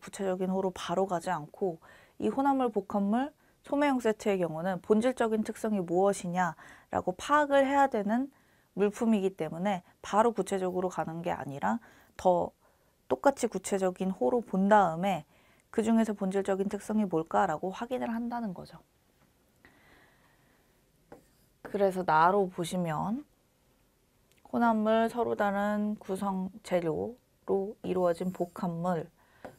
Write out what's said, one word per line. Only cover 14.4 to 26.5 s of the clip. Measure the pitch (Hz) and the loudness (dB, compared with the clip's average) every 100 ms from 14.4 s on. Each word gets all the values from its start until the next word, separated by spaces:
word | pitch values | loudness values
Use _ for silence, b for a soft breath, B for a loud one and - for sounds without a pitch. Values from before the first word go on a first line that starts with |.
본 | - 190 196 | 0 0 6
다음에 | 214 185 160 196 175 - b b b b | 6 6 2 -2 -2 -6 b b b b
그중에서 | - 220 226 220 | -2 2 4 2
본질적인 | 208 190 196 196 190 196 | 0 -2 0 0 0 -2
특성이 | 202 - 214 202 | -4 -2 -2 0
뭘까라고 | 170 160 202 196 151 180 | 0 0 0 0 0 -6
확인을 | 190 240 254 247 | -6 -6 -4 -4
한다는 | 226 233 240 226 | -4 -6 -6 -8
거죠. | 170 147 170 _ _ _ _ _ _ _ _ - b b b b b b b b b b b b _ _ - _ _ _ _ - 196 | -8 -14 -20 _ _ _ _ _ _ _ _ -20 b b b b b b b b b b b b _ _ -20 _ _ _ _ -8 0
그래서 | 196 185 180 | 0 0 2
나로 | 156 170 202 185 | 6 6 6 2
보시면 | 185 170 185 170 151 165 240 302 _ _ _ _ _ _ _ _ _ _ _ - | -2 -4 -2 -2 -2 -4 -6 -10 _ _ _ _ _ _ _ _ _ _ _ -8
혼합물, | 240 233 220 214 226 226 | 0 2 2 2 2 2
서로 | 240 233 233 | 0 -2 0
다른 | 208 196 202 208 208 214 | 0 0 -2 -2 -2 -4
구성 | - 190 202 190 185 | -6 -4 -4 -4 -6